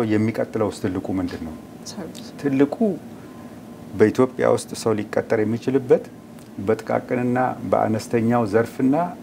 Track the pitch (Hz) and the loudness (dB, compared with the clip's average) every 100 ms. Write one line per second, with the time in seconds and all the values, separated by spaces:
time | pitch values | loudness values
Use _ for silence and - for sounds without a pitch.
0 | 113 107 107 117 117 113 104 - 107 92 | 2 2 2 0 -2 0 -2 0 -4 -2
1 | - 95 87 - 80 78 - - - - | -2 -2 -4 -6 -10 -12 -16 -16 -14 -12
2 | 160 - - - 143 135 143 - 220 160 | -12 -12 -14 -6 -2 4 4 4 0 0
3 | - - - - - - - - - 95 | -8 -16 -16 -18 -18 -18 -18 -18 -12 4
4 | 107 113 127 - 117 117 - - 117 107 | 4 6 2 4 4 4 0 -4 0 0
5 | 104 - - 113 107 117 - 131 123 - | 0 -2 2 2 2 0 0 0 4 4
6 | - - - - - - 98 110 - 117 | 4 -14 -18 -20 -16 -6 -2 0 0 -2
7 | - 127 123 123 123 120 110 110 110 110 | -2 -2 0 0 0 -2 0 2 2 0
8 | - 120 113 120 110 110 117 - 131 147 | 0 0 2 2 4 2 0 0 2 2
9 | 175 - | 0 -6